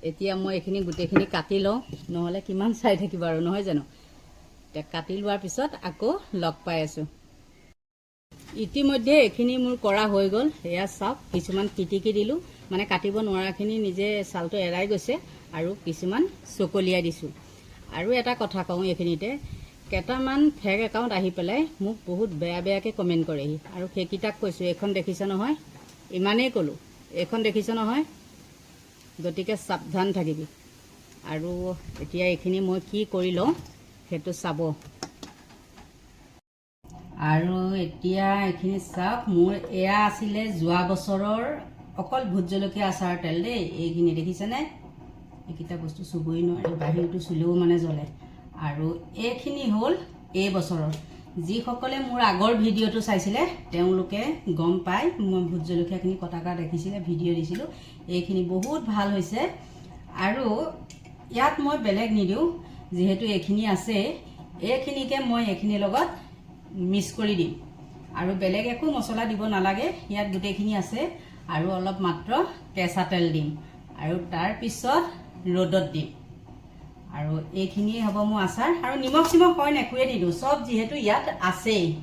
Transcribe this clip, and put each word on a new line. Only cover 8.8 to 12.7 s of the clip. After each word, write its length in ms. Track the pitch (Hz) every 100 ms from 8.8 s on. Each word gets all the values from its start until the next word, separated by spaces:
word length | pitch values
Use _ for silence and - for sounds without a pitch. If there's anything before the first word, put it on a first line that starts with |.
| 277 277 226 302
এইখিনি 380 | 220 - 240 254
মোৰ 180 | 247 247
কৰা 200 | 214 202 214
হৈ 220 | 202 196
গ'ল। 200 | 208 294 302
এয়া 220 | 170 175 190
চাওক, 320 | - 202 269 -
কিছুমান 360 | 185 160 190 202 -
পিটিকি 380 | 175 196 214
দিলোঁ, 260 | 202 214 311 - - -